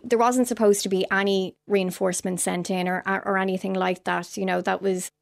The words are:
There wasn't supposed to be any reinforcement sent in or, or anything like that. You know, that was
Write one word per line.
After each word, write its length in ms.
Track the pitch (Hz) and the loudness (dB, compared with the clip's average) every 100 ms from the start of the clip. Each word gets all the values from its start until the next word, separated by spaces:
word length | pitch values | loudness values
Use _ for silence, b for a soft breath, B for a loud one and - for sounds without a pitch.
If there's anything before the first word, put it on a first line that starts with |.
There 140 | 240 233 | 0 2
wasn't 300 | 233 254 247 | 4 4 2
supposed 340 | 233 208 202 | 4 4 4
to 80 | 196 | 2
be 160 | 190 - | -2 0
any 460 | 196 196 196 185 - - | 0 2 2 -2 -6 -2
reinforcement 720 | 202 185 - 190 180 185 180 | 0 0 0 -2 -2 -4 -2
sent 280 | 190 180 175 | -2 -2 -2
in 200 | 185 180 | -2 -2
or, 140 | 180 - | -2 -2
or 320 | 190 - 190 | -2 0 0
anything 340 | 190 185 190 | 0 -2 -2
like 320 | 190 185 185 | 0 0 -2
that. 320 | - 175 180 - | -2 -4 -4 -6
You 80 | |
know, 160 | 190 180 | -2 0
that 220 | 185 185 | 0 -2
was 280 | 196 185 - - | 0 -2 -4 -12